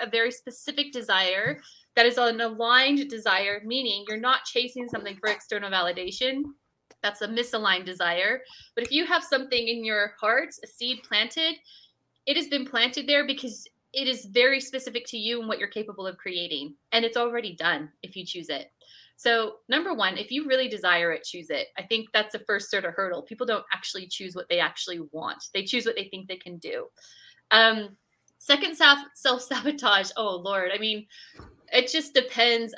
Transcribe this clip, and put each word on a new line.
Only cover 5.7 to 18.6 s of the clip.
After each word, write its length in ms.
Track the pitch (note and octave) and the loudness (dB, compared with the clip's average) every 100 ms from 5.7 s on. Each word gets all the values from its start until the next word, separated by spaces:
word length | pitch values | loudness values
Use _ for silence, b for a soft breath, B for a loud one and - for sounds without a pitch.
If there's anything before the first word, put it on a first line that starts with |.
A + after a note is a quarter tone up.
validation, 720 | F#3+ F3 F3+ F3+ - B3+ C4+ D4 - _ _ _ - | 0 0 -2 -6 -2 -2 -2 -6 -10 _ _ _ -4
that's 180 | G3+ G3+ | -4 -4
a 60 | G#3 | -4
misaligned 580 | A3+ A#3 A3 G#3 F#3 F#3 | -4 -2 0 2 0 -2
desire. 580 | F3+ F3 F3 G3 C4 B B B - | -2 0 2 0 0 B B B -6
But 80 | |
if 80 | A#3+ | -2
you 140 | C#4+ E4+ | 0 2
have 180 | F4 | 0
something 440 | - C4+ C4+ B3 A#3 | 2 -2 0 -2 -2
in 160 | A#3 | -4
your 300 | A3 G#3 G#3 - | -2 0 0 0
heart, 320 | G#3+ B3 E4 - | 2 2 0 -10
a 40 | - | -16
seed 340 | - A#3+ B3 | -8 -8 -8
planted, 540 | - G#3 A#3 E4 D#4+ D#4 b b b b _ _ - | -2 0 0 0 -2 -2 b b b b _ _ -2
it 100 | E4 | -2
has 100 | D4 | 0
been 180 | C#4 B3+ | -2 -2
planted 420 | A#3 B3 B3+ A#3+ | 0 0 0 2
there 180 | C#4+ C#4+ | 2 2
because 420 | C4+ B3 G#3+ - _ _ | -4 -6 -10 -18 _ _
it 160 | C4+ C4 | -4 -4
is 180 | A#3+ G#3 | -4 0
very 360 | G#3+ B3+ C4+ | 4 4 4
specific 440 | C4 C4 B3+ A#3 - | -2 -8 -6 -8 -8
to 100 | A#3 | -6
you 220 | G#3+ A#3+ | -4 -4
and 80 | A3 | -4
what 100 | G#3 | -4
you're 100 | G3+ | -6
capable 380 | G#3+ G#3+ G3 F#3+ | -6 -10 -8 -10
of 120 | F#3 | -8
creating. 580 | G3 F3+ F3 D3 D3 - - | -8 -6 -6 -6 -8 -14 -2
And 120 | A3+ | 0
it's 140 | A3+ A#3+ | 0 0
already 380 | A#3+ A#3 G#3+ E3 | -2 -2 -6 -2
done 340 | E3 D3+ D3+ _ | 0 0 -4 _
if 120 | F#3+ F#3 | -16 -14
you 80 | |
choose 260 | E3+ F3+ D3+ | -10 -10 -8
it. 220 | C#3 | -8